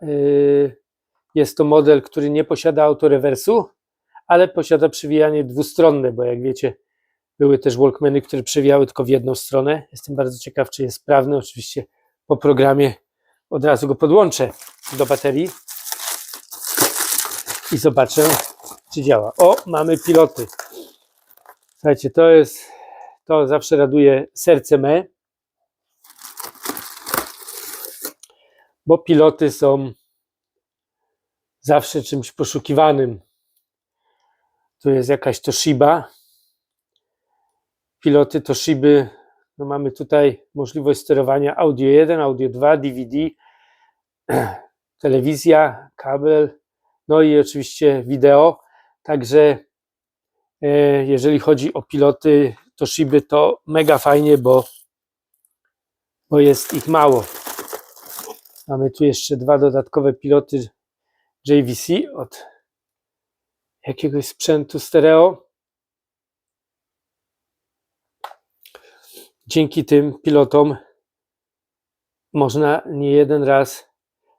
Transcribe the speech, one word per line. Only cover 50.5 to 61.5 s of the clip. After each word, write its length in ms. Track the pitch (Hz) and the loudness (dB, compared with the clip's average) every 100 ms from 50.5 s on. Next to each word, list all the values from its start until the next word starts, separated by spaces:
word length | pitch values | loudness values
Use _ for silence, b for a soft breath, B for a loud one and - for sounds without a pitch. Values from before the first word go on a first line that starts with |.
| - | -8
e, 60 | 147 143 143 139 135 | -2 2 2 2 0
jeżeli 340 | 135 143 147 | 0 0 0
chodzi 340 | - 143 143 | 0 0 -2
o 80 | 151 | -8
piloty 760 | - 147 143 143 156 147 135 104 _ - | -6 0 0 2 2 2 2 -4 _ -8
Toshiby, 460 | 143 - 143 143 | -6 -2 0 0
to 400 | 147 147 156 - - | 2 2 2 0 -4
mega 300 | 156 151 139 | -2 2 2
fajnie, 400 | 147 143 151 143 | 2 2 4 2
bo, 280 | 123 131 - - _ _ _ _ _ _ _ _ _ _ _ _ _ _ - | 4 2 0 -12 _ _ _ _ _ _ _ _ _ _ _ _ _ _ -2
bo 100 | 147 | 4
jest 340 | 143 135 - | 4 4 -2
ich 140 | 147 143 | -8 -2
mało. 360 | 160 147 123 104 - - - - - - - - - - - _ _ - | 2 4 2 -2 -14 -16 -16 -16 -18 -20 -20 -20 -20 -18 -20 _ _ -8
Mamy 240 | 135 135 | -4 -4
tu 120 | - | 0
jeszcze 340 | 147 123 - 131 | -2 -2 -6 -6
dwa 200 | 127 143 | 0 2
dodatkowe 560 | 139 131 131 151 139 | 2 0 -4 -2 -2
piloty 560 | 135 143 143 143 139 110 _ _ _ _ _ _ _ | -2 0 0 0 -8 -8 _ _ _ _ _ _ _
J 200 | 135 | 0